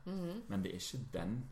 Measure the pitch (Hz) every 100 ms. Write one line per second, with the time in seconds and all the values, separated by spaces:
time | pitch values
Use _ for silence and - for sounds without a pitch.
0 | - 190 175 202 - 101 95 90 - 127
1 | - - 87 117 131